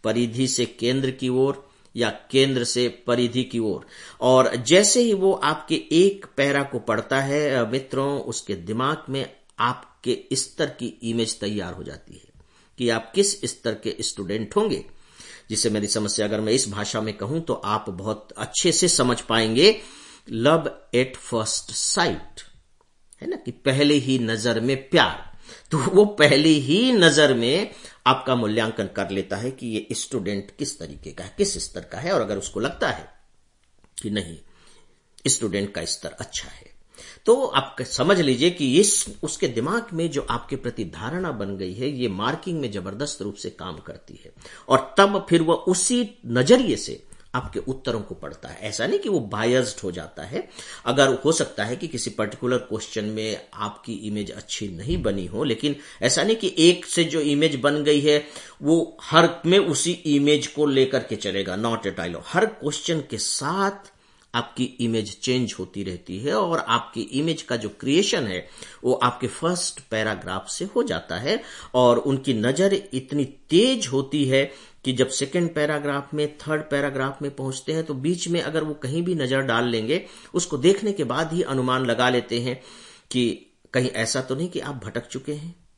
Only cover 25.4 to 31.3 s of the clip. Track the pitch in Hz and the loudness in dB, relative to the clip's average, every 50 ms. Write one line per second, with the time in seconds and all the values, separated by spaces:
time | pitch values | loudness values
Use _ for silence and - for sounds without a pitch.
25.4 | - - - - - - - 151 127 - - 190 208 208 208 - 151 143 135 139 | -18 -20 -20 -20 -8 -4 -2 0 0 6 6 6 6 6 6 6 6 8 8 6
26.4 | 151 160 156 147 131 127 160 202 240 262 247 208 175 165 135 147 151 135 131 117 | 8 6 6 4 4 4 4 4 4 4 6 8 6 8 8 8 6 6 6 4
27.4 | 117 120 143 180 214 - - - - - - - _ 127 131 131 - - 127 120 | 2 2 2 0 0 -4 -8 -16 -20 -20 -20 0 _ 2 2 4 2 0 0 2
28.4 | 113 104 107 113 113 107 110 - 104 95 - - - - 98 98 90 92 98 98 | 2 0 2 2 0 0 -2 -4 -6 -4 -4 -6 -4 -2 -2 -4 -2 -4 -6 -4
29.4 | 117 131 135 131 127 117 110 107 104 - - - - - - 117 92 95 104 98 | -4 -6 -8 -8 -8 -6 -6 -6 -6 -6 -8 -8 -8 -6 -6 -4 -4 -4 -4 -6
30.4 | 95 - - - 143 - - - 82 73 71 - - 78 71 - 87 98 | -8 -10 -10 -8 -8 -8 -8 -12 -14 -14 -14 -14 -16 -16 -14 -14 -14 -14